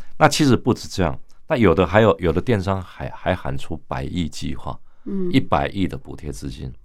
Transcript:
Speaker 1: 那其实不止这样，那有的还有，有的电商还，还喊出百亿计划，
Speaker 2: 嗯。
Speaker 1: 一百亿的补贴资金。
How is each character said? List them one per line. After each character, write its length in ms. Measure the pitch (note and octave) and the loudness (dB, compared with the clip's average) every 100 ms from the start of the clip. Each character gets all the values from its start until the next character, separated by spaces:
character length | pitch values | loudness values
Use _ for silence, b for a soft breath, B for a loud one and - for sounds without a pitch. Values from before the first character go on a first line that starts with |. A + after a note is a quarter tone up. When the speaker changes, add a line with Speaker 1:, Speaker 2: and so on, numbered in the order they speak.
| b - | b 2
Speaker 1:
那 100 | D3+ | 2
其 160 | - | 4
实 140 | D3 A#2 | 4 4
不 160 | - | 2
止 140 | A2 - | 0 -2
这 160 | - | -2
样， 140 | F2 C2 - - - | -2 -2 -12 -16 -4
那 80 | D3 | 4
有 180 | G2+ | 4
的 120 | E2 F2 | 6 4
还 160 | G2 | 6
有， 160 | A2 F2 | 6 4
有 140 | E2+ | 2
的 80 | D#2+ | 0
电 180 | F2 A2 | 0 0
商 220 | F#2+ F#2+ | 0 -4
还， 260 | F#2+ - - | -6 -12 -12
还 240 | - - F2+ | -6 -4 -2
喊 220 | - C2+ | -2 -4
出 200 | - D#2+ - | -4 -8 -8
百 160 | C2 | -8
亿 240 | C#2 E2+ E2 | -6 -4 -4
计 280 | - - - | -4 -6 -6
划， 220 | - - - - - | -8 -10 -12 -16 -8
Speaker 2:
嗯。 260 | G3 F#3 | -2 2
Speaker 1:
一 80 | D#3 | 2
百 280 | F#2 E2 C#2+ | 2 0 0
亿 200 | - F2+ | -2 -4
的 80 | - | -4
补 200 | - - | -12 -12
贴 160 | D2 | -10
资 180 | C2+ D2 | -10 -10
金。 240 | - C2 - | -10 -12 -14